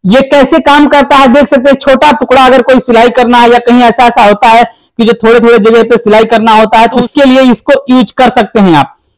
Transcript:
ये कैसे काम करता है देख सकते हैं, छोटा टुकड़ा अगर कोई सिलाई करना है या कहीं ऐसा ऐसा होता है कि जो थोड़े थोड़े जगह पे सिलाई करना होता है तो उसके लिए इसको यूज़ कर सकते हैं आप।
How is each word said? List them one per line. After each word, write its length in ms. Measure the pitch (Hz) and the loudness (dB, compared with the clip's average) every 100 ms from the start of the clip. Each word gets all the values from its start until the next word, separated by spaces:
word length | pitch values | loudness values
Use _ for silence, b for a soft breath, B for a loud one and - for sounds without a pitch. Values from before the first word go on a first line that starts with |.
| 185 | -2
ये 160 | 247 | -2
कैसे 360 | 269 285 269 320 | 0 0 0 0
काम 280 | 285 285 294 | 0 0 2
करता 280 | 285 277 277 | 0 0 0
है 120 | 269 | 2
देख 180 | 277 285 | 0 0
सकते 220 | 277 269 | 0 0
हैं, 80 | 269 | -2
छोटा 340 | - 262 294 | -2 0 0
टुकड़ा 320 | 247 247 262 | -2 -2 0
अगर 180 | 254 254 | 2 2
कोई 180 | 240 262 | 0 -2
सिलाई 300 | - 226 240 | 0 0 0
करना 260 | 240 240 240 | 0 0 2
है 120 | 240 | 2
या 60 | 240 | 0
कहीं 220 | 240 247 | 0 0
ऐसा 220 | 240 233 240 | 0 0 -2
ऐसा 180 | 240 | 0
होता 240 | 208 202 233 | 0 0 2
है 160 | 226 | 2
कि 420 | 233 - _ - 226 | 0 -6 _ -4 -4
जो 80 | 233 | -2
थोड़े 240 | 226 240 | 0 0
थोड़े 180 | 233 233 | 2 0
जगह 240 | 214 226 | 2 0
पे 140 | 226 233 | 0 -2
सिलाई 280 | 208 214 226 | 0 0 0
करना 260 | 226 220 | -2 0
होता 240 | 220 220 226 | 0 0 0
है 100 | 226 | 0
तो 100 | 247 | -2
उसके 280 | 247 - 277 | -4 0 0
लिए 160 | 262 262 | 2 0
इसको 220 | 233 - 277 - | -2 -2 -4 -2
यूज़ 240 | 254 240 | -2 -2
कर 160 | - 247 | -2 -2
सकते 280 | 247 202 226 | -2 -4 -2
हैं 140 | 190 156 | 0 0
आप। 200 | 135 _ _ | -2 _ _